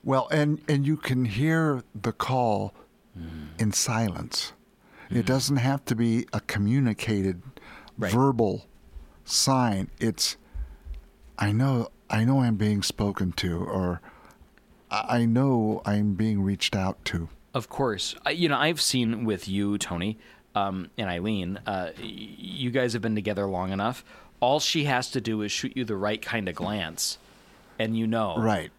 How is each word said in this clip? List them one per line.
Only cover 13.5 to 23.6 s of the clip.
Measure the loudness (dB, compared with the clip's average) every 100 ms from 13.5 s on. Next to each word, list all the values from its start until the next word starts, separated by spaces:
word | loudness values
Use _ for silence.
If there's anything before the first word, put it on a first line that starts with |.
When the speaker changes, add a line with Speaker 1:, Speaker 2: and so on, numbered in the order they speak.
| -2
Speaker 1:
or, | -2 0 0 -2 -8 -20 -20 -20 -20 -20 _ -20 _
"I, | -4 0 2
I |
know | 4 4 4 4 2 0
I'm | 0 2 2
being | 2 0 2
reached | 0 0 -2 0
out | -2 -4 -6
to." | -6 -6 -12 -8
Speaker 2:
Of | -8 -6
course. | -2 -2 -2 -6 -4
I, | -4
you | 0 2
know, | 4
I've | 2 2
seen | 0 2 0 0
with | -2 -2 -2
you, | 0 0 0
Tony, | -2 -2 -4 -6 -14 -20 _
um, | -2 -2 -2 -8 -6
and | -4
Eileen, | -2 -2 -2 -4 -6 -4
uh, | -4 -6 -10
y-, | -14
you | -12 -16 -14 -12 -6 -2
guys | 0 0
have | 0
been | -2 -2
together | -2 -2 -2
long | -2